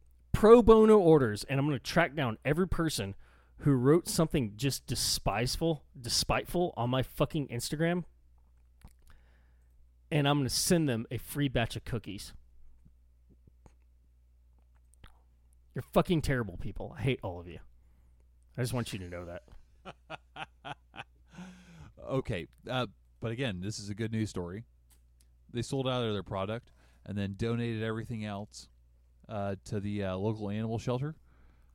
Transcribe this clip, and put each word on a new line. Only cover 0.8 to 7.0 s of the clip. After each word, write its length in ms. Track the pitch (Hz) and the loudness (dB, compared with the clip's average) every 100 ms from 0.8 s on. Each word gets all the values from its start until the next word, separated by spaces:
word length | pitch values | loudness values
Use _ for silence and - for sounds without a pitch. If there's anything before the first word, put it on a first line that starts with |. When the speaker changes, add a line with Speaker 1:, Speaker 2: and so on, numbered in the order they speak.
| 220 214 | 10 8
Speaker 1:
orders, 460 | 170 156 120 104 | 8 6 6 -2
and 140 | - 139 | -2 0
I'm 60 | 147 | 0
gonna 120 | 135 | -2
track 360 | - 170 165 151 | 0 2 2 0
down 200 | 123 107 | -2 -2
every 220 | 127 156 190 | -2 0 0
person 460 | - 160 - 98 - - - - - | 0 -2 -2 -6 -8 -16 -20 -20 -2
who 120 | 147 | 2
wrote 320 | 131 127 170 - | 4 6 4 4
something 440 | - 160 156 110 107 | 0 0 0 -2 -2
just 300 | 135 - - | -4 -4 -6
despiteful, 960 | 113 - - - 101 127 - 165 156 - 143 | -4 -2 -2 -2 -2 -2 -2 -2 -2 -8 -14
despiteful 760 | 117 - - 123 - 175 175 - | -4 -2 0 -2 -2 -2 -2 -2
on 140 | 120 | -2
my 120 | 131 | 0